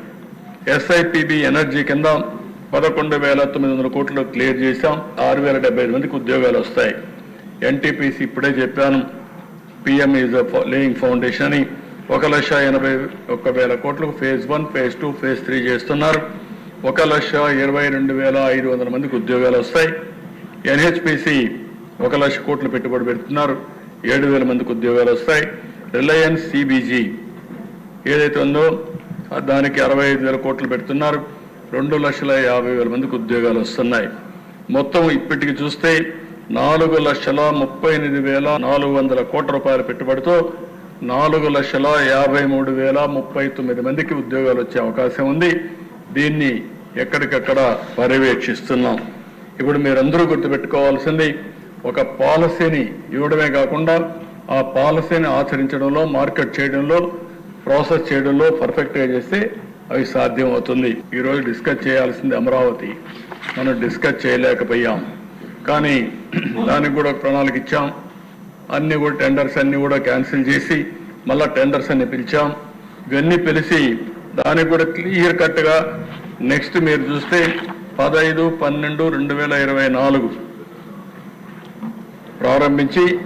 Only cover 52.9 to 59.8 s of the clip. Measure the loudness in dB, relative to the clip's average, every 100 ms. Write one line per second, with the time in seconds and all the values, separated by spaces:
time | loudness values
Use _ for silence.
52.9 | -6 -8 -4 0 2 2 2 2 2 2
53.9 | 2 0 -6 -14 -16 -4 -2 0 2 2
54.9 | 2 2 0 2 0 0 0 -2 0 0
55.9 | 2 0 0 0 0 -2 -2 -2 0 2
56.9 | 2 2 -4 -14 -16 -18 -10 0 2 4
57.9 | 0 2 0 2 4 4 4 0 0 -2
58.9 | 0 0 0 -2 -2 -2 -4 -12 -18